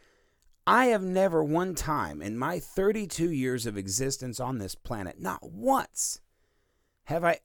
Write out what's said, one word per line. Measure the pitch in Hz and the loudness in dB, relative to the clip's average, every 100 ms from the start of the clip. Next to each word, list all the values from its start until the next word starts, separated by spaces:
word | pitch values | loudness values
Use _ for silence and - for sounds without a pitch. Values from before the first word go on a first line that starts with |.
| _ _ _ _ _ _ - | _ _ _ _ _ _ 4
I | 220 254 | 6 6
have | 214 | 4
never | 185 185 190 165 | 2 2 4 4
one | 147 160 185 170 | 2 2 0 -2
time | 160 147 85 73 | -2 -2 -2 -4
in | 95 117 | -6 -4
my | 139 175 | -2 -4
thirty-two | - - 196 214 190 - 170 | -4 0 2 2 -4 -2 0
years | 147 127 127 113 | 0 0 -2 -2
of | 101 | -4
existence | 98 98 135 131 127 113 | -4 -2 -2 -4 -8 -6
on | 123 127 | -4 -4
this | 95 - | -6 -10
planet, | - 113 90 - | -8 -6 -6 -6
not | 185 - - | -8 -8 -10
once, | 180 247 262 - - - - _ _ _ _ _ _ _ _ - | -2 2 2 0 -6 -6 -6 _ _ _ _ _ _ _ _ -4
have | 160 170 | 0 2
I | - | 0